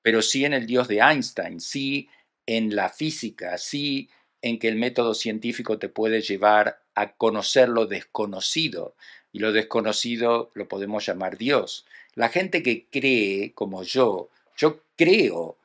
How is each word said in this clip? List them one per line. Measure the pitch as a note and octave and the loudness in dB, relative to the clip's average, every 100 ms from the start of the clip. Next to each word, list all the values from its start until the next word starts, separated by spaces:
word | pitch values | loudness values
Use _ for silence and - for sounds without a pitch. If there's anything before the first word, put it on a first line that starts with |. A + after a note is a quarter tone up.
pero | A2+ A2 | 4 4
sí | G#2+ C3+ | 2 0
en | C#3+ | 0
el | C#3 | 0
Dios | A2+ B2 B2 | 0 0 2
de | G#2 | 4
Einstein, | B2+ D3+ A#2 - E2+ E2+ | 6 4 -2 -6 -8 -10
sí | - C#3+ C3+ C#3 C#3 _ _ _ - | -8 -6 -4 -4 -8 _ _ _ -4
en | A2+ A2 G#2 | -2 0 0
la | F#2 | -2
física, | - D#3 D3+ A2+ - F2+ F2 | -2 -6 -4 -10 -10 -8 -8
sí | - C#3+ C#3+ C3+ C3 _ _ _ | -6 -4 -2 -4 -6 _ _ _
en | A#2+ A#2 | -4 -2
que | A2+ | -2
el | A2 | 0
método | B2 B2 A#2 | 0 2 0
científico | G#2+ A2+ G#2+ A#2 A2+ A2+ G#2+ | 0 -4 -4 -6 -6 -4 -4
te | G2+ | -4
puede | - A2 A2 | -2 0 0
llevar | G#2 G2 G#2 G#2+ G#2+ - _ | -2 2 4 6 4 -2 _
a | - G#2 | -4 -4
conocer | _ A#2 G#2+ G2+ C#3 B2 | _ 0 0 0 4 6
lo | A#2 G#2+ | 4 0
desconocido, | F#2+ - G#2+ G#2+ F#2+ - D#3+ D#3+ - - _ - - _ | -4 -8 -6 -6 -4 -4 -2 -4 -6 -12 _ -20 -20 _
y | - | -4
lo | A2 | 0
desconocido | G#2+ G#2+ A#2 G#2+ G#2 A#2 A#2 A#2 A#2 A2+ | 0 2 0 0 -2 -2 0 2 2 0
lo | - G2 | -10 -8
podemos | G2 G2+ G#2+ | -6 -4 -4
llamar | G#2+ F2+ F#2 - | -4 -4 -4 -4
Dios". | A#2 C#3 G2 - _ - - | 0 0 0 -10 _ -20 -18
La | - A#2 | -2 0
gente | F3 F#3+ F3 | 0 0 -2
que | B2+ A2+ _ | 0 -2 _
cree, | C#3 C3+ B2+ G2+ G2 G#2 | -2 2 2 2 -2 -4
como | - G2+ F#2+ | -6 -8 -6
yo, | F#2 C3 A#2+ F#2+ - _ _ - | -4 2 2 2 -8 _ _ 0
yo | D3+ D#3 _ | 0 0 _
creo | - E3+ G#3+ C3 E2+ D#2+ - | 0 4 4 4 0 -8 -12